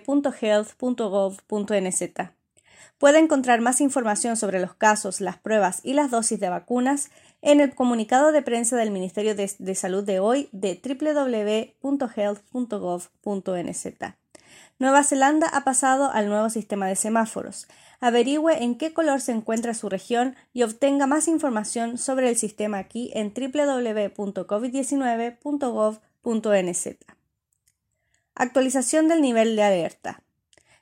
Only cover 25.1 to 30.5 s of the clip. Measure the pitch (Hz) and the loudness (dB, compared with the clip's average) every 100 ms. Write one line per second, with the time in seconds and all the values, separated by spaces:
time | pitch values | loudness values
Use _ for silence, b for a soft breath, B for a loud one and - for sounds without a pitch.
25.1 | 226 233 240 294 294 269 220 214 220 _ | -2 -4 -8 -6 -4 -2 0 0 -2 _
26.1 | _ - 226 220 202 180 175 - - - | _ -4 -2 2 2 2 -4 -8 -12 -20
27.1 | _ _ _ _ _ _ _ _ _ _ | _ _ _ _ _ _ _ _ _ _
28.1 | _ _ - 247 269 262 269 254 311 320 | _ _ -6 -2 0 0 0 0 2 4
29.1 | 330 277 226 226 220 208 190 156 - - | 4 2 2 2 2 2 2 0 -8 -14
30.1 | - _ _ _ | -14 _ _ _